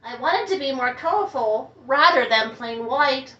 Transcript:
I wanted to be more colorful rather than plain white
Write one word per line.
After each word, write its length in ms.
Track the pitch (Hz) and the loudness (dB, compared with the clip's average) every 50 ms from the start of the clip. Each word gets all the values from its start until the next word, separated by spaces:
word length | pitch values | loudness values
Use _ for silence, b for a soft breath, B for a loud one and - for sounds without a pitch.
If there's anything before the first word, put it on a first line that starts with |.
| _ | _
I 100 | - 247 | -14 -14
wanted 320 | 240 254 302 349 392 427 392 | -6 -4 0 0 0 0 0
to 100 | 381 370 | -2 -2
be 120 | 285 269 | -2 -4
more 240 | 269 262 254 247 247 | -4 -2 -2 -2 -4
colorful 760 | - - 330 349 415 403 370 - 269 240 220 214 220 262 - - - - | -2 -2 0 0 0 0 -2 -2 -2 0 0 0 0 -2 -6 -14 -20 -6
rather 400 | 240 262 285 302 339 339 302 254 226 | -2 2 4 6 6 6 4 2 2
than 260 | 226 220 220 226 220 | 2 0 0 0 -6
plain 320 | - 247 233 226 226 226 | -10 -10 -8 -8 -6 -6
white 480 | 226 247 277 294 285 269 262 262 - - - | -4 0 2 2 2 2 -2 -4 -10 -18 -20